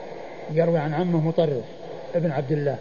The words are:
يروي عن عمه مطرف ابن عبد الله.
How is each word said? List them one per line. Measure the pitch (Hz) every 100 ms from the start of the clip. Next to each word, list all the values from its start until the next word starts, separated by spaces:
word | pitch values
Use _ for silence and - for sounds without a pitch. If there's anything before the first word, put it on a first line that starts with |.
| - - - - -
يروي | 156 170 170
عن | 147
عمه | 151 180 170 160
مطرف | 165 165 131 107 - - - - 175
ابن | 165
عبد | 139 135
الله. | 156 143 131